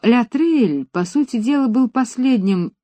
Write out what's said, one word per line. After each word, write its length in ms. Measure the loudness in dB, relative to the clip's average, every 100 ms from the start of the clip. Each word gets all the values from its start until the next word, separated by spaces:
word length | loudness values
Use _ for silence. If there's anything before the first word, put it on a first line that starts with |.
Лятрейль, 800 | 2 2 0 -2 0 2 0 -2 -4
по 180 | -4
сути 340 | -2 -2 -2 -2
дела, 280 | -2 0 0
был 240 | 0 0
последним 800 | -2 -4 -2 0 2 0 0 -2 -8